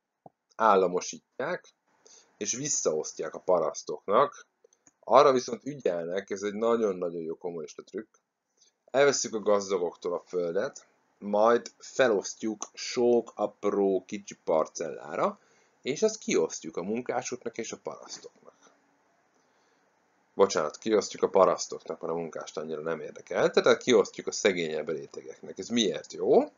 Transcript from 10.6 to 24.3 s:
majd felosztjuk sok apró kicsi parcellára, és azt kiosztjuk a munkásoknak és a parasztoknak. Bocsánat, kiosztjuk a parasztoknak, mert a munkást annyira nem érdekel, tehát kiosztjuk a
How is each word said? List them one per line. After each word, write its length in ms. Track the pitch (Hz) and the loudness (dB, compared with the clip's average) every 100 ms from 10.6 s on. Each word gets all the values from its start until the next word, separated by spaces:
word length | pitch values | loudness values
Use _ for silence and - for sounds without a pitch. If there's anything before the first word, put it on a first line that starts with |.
| 135 - _ _ _ - | -4 -8 _ _ _ -14
majd 540 | 101 104 113 117 - _ | -2 4 6 4 0 _
felosztjuk 920 | - - 127 98 - - 110 104 - | -6 2 2 2 -2 -6 -6 -6 -10
sok 600 | - - 127 120 120 117 | -12 -6 0 4 4 0
apró 680 | - 104 - 104 101 98 95 - | -4 -6 -2 -2 2 2 0 -4
kicsi 300 | 104 - - | -12 -12 -8
parcellára, 960 | - 80 80 - 80 62 69 87 185 202 _ _ _ _ | 0 2 2 -4 -8 -10 -8 -2 -2 -4 _ _ _ _
és 200 | 117 147 | -8 -2
azt 160 | 214 - | -2 -2
kiosztjuk 580 | - 95 80 - 80 85 | -2 0 0 -4 -12 -8
a 60 | |
munkásoknak 760 | 92 113 123 123 123 123 117 - | -6 -6 -4 -6 -6 -10 -12 -10
és 140 | 110 | -10
a 80 | - | -10
parasztoknak. 720 | - 58 - - - _ - _ _ _ _ _ _ _ _ _ _ _ _ _ _ _ _ _ _ | -12 -14 -16 -18 -18 _ -20 _ _ _ _ _ _ _ _ _ _ _ _ _ _ _ _ _ _
Bocsánat, 440 | - 98 90 76 - | 2 2 2 -4 -4
kiosztjuk 440 | 113 104 - - | 0 0 0 -2
a 60 | 90 | 2
parasztoknak, 720 | 98 87 80 - - - 85 | 4 4 4 -4 -10 -10 -10
mert 120 | 82 | -6
a 40 | 82 | -6
munkást 400 | 82 76 76 - | -6 -10 -10 -10
annyira 240 | 78 76 | -8 -8
nem 200 | 80 80 | -6 -6
érdekel, 500 | 76 - - 92 165 | -8 -14 -6 -2 0
tehát 320 | 151 135 113 | 2 4 4
kiosztjuk 440 | - 110 90 - | 4 4 4 -2
a 60 | - | -8